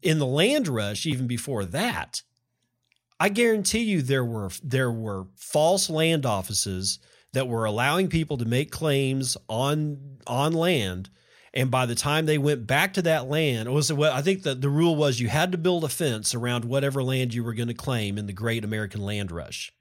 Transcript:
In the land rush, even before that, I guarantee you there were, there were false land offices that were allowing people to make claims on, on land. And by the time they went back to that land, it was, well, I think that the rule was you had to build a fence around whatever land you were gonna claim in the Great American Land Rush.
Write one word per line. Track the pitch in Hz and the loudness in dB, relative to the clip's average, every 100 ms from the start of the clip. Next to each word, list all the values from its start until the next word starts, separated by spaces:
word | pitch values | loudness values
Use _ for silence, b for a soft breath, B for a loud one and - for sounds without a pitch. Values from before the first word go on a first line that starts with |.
In | 180 156 | 2 2
the | 139 | 2
land | 139 196 294 214 | 2 4 4 0
rush, | 123 101 104 165 | -2 -2 -4 -4
even | 127 127 | -2 -2
before | 120 - 123 | -4 -4 -4
that, | 98 110 233 226 - - - _ _ _ _ _ _ _ _ _ | -2 -2 -2 -4 -6 -10 -12 _ _ _ _ _ _ _ _ _
I | 185 | 0
guarantee | 202 233 220 190 220 | 4 4 4 2 0
you | 226 190 | 2 2
there | 127 135 | 2 0
were, | 120 113 98 - | 0 -2 -6 -8
there | 147 131 127 | -2 0 0
were | 113 110 98 95 | 0 -4 -6 -8
false | _ - 151 156 190 - | _ -2 4 4 4 2
land | 156 160 160 131 | 2 4 4 2
offices | 101 95 98 - 95 95 - b b b | 0 0 -2 -2 -2 -4 -6 b b b
that | 131 131 | -4 -2
were | 117 | 0
allowing | 110 107 127 165 190 | -2 2 2 2 0
people | 160 156 139 | 0 -2 -2
to | |
make | 117 123 151 | 0 0 -2
claims | - 160 139 135 135 131 - _ | -2 0 2 2 -2 -4 -6 _
on, | 113 135 151 151 143 139 135 - | -2 0 0 -2 -6 -12 -18 -4
on | 123 147 | 0 2
land. | 165 170 170 98 92 95 b b b b | 2 2 2 0 -4 -8 b b b b
And | - 131 | -2 0
by | 127 123 | 2 0
the | |
time | 117 143 151 156 | 0 0 2 2
they | 151 | 2
went | 143 143 107 | 2 0 0
back | 135 190 | 2 2
to | 190 | 0
that | 170 160 131 | 2 2 2
land, | 151 156 120 113 | 0 2 0 0
it | |
was, | 139 147 | 0 0
well, | 147 151 | 2 2
I | 131 | 2
think | 147 190 | 0 0
that | 160 131 | -2 -2
the | 139 | 0
rule | 143 170 | 4 4
was | 156 147 120 | 4 2 2
you | 120 | 0
had | 127 180 | 2 0
to | 180 | 0
build | 165 175 | 0 0
a | 156 | -2
fence | - 160 110 107 | -2 -2 -2 -2
around | 120 120 120 117 | -2 -2 -2 0
whatever | 135 139 139 | 0 0 0
land | 127 131 127 | 0 0 0
you | 117 | -2
were | 117 | -4
gonna | 113 117 | -4 -4
claim | 117 - 120 107 101 | -4 -4 -2 -2 -4
in | 104 | -6
the | |
Great | 95 117 113 | -4 -2 -2
American | 107 110 104 107 | -2 -4 -4 -6
Land | 101 104 101 | -4 -4 -4
Rush. | 85 67 - - _ | -8 -10 -12 -14 _